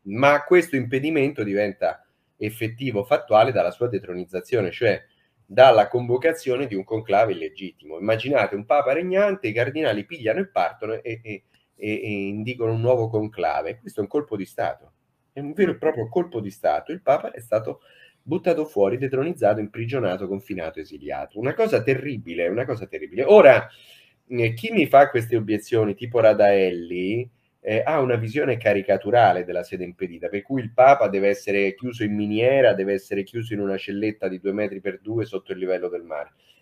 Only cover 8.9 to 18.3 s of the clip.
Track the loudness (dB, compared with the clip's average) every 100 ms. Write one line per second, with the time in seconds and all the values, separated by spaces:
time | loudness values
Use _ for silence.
8.9 | -2 -2 0 0 -2 -4 -2 -2 -2 -2
9.9 | -2 -6 -6 -2 -2 -2 -2 -2 -4 -8
10.9 | -8 -8 -12 -12 -16 _ _ _ _ -6
11.9 | -6 -6 -6 -6 -8 -8 -6 -4 0 0
12.9 | 0 0 -4 -4 -4 -2 -2 -6 -10 -10
13.9 | -8 -6 -6 -6 -8 -8 -6 -6 -8 _
14.9 | _ _ _ _ -14 -8 -2 -2 0 -4
15.9 | -4 -4 -4 -4 -6 -10 -4 -2 -2 -4
16.9 | -4 0 0 -2 -12 -4 -4 -2 -10 _
17.9 | _ -20 _ -8